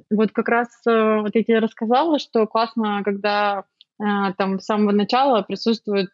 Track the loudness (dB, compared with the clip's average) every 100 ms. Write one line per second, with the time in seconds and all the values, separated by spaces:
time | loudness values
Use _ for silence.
0 | -4 0 0 0 0 0 -2 _ 0 2
1 | 2 0 0 0 2 2 0 -4 0 2
2 | 2 0 -2 -2 0 0 -2 -2 -2 -2
3 | -4 -4 -2 0 0 -2 -8 _ _ -6
4 | -2 0 -2 -2 -2 -4 -2 0 2 2
5 | 2 2 2 2 0 -4 -2 -2 -2 -2
6 | -2